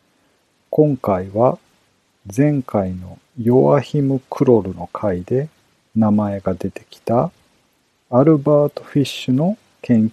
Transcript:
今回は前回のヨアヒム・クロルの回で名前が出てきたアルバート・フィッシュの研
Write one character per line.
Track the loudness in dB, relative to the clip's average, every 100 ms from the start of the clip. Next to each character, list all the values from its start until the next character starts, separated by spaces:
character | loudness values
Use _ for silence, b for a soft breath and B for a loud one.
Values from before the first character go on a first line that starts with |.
| _ _ _ _ _ _ _
今 | 0 0 0
回 | -2 -4 -4
は | 0 0 0 _ _ _ _ _ _ -8 -2
前 | 0 0
回 | -2 -4 -4
の | -6 -12 -20 _ -6
ヨ | 2 4 4 2
ア |
ヒ | 0 -2
ム・ | -2 -2 -6
ク | -2 2
ロ | 2
ル | 2 -8
の | -12
回 | -8 -4 -4
で | -4 -4 -4 _ _ _ _ 0
名 | 2
前 | 2 0 -4
が | -6
出 | -6 -6
て | -10 -18
き | -12
た | -2 0 0 -6 _ _ _ _ _ _ _
ア | 2
ル | 4 4
バ | 4 2 2
ー |
ト・ | -4
フ | -6 -2
ィ |
ッ | -2
シ | -4 -2
ュ |
の | 0 0 -4 _ _
研 | 0 2 2